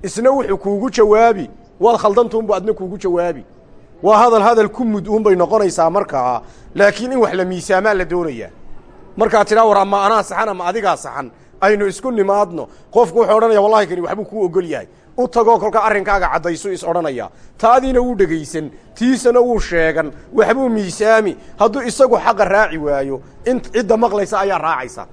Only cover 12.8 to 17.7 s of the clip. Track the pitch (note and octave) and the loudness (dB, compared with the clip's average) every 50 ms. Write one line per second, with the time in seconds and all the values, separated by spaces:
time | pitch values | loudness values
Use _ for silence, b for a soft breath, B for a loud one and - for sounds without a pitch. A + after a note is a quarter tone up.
12.8 | b b - A3+ A#3+ F3+ D#3+ A#3 A3+ F#3 G#3+ A3 A3 A3+ A3 G#3 G3+ G#3+ A3 A3 | b b 2 2 2 2 2 0 2 4 4 2 4 4 4 4 4 4 4 2
13.8 | G#3 D#3+ F3+ F3+ F3 F3 F#3 G3+ G#3 - - A3 G3+ F3 D#3+ F#3+ F3+ E3 D#3 A#2+ | 2 0 -4 -6 -6 -6 -6 -8 -8 -10 -6 -4 -4 -2 -2 -2 -4 -4 -8 -10
14.8 | F#2+ - b b b b b - B3 B3 - A#3 A3+ A3 A#3 G3+ F#3 G#3+ F3+ A3+ | -10 -12 b b b b b -4 -4 -2 0 2 4 4 2 2 0 0 -2 0
15.8 | G#3 A3 G#3+ G3+ F#3+ G3 G3+ G3 F3+ D#3 C3 E3+ D#3 F3 E3+ D#3 - G3+ F#3 D#3+ | 0 0 0 -2 -2 -2 -2 0 0 -2 -2 -2 -4 -4 -6 -6 -6 -8 -8 -6
16.8 | - E3 E3+ F3 E3 D3+ C3 A#2+ G#2+ F2+ b b b b b - - A3+ | -6 -4 -4 -2 -2 -4 -6 -6 -10 -12 b b b b b -2 2 4